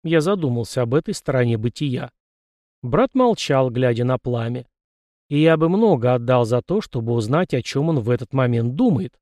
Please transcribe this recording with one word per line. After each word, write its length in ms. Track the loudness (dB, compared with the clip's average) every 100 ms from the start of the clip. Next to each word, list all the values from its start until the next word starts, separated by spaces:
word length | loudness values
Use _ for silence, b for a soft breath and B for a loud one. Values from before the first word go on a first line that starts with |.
Я 180 | 2 0
задумался 600 | 2 0 -2 -2 -4 -4
об 100 | 0
этой 220 | -2 -2 -8
стороне 420 | -2 0 0 0
бытия. 540 | -2 -4 -6 -4 -8 _ _ _ _ _ _ _
Брат 320 | -2 0 0 2
молчал, 560 | 2 0 0 0 2
глядя 320 | 0 0 0
на 160 | 0 -2
пламя. 480 | -2 -4 -4 -8 -12 _ _ _ _ _ _
И 120 | 2
я 180 | 4 4
бы 120 | 2
много 440 | 2 2 2 2
отдал 320 | 0 2 2 2
за 160 | 0
то, 200 | 0 -4
чтобы 320 | -4 -6 -2
узнать, 420 | -2 0 -2 0 -4
о 80 |
чём 260 | -2 -2 0
он 100 | 0
в 120 | 0
этот 200 | -2 -2
момент 420 | -2 0 0 -2 0
думает. 440 | 2 2 -2 _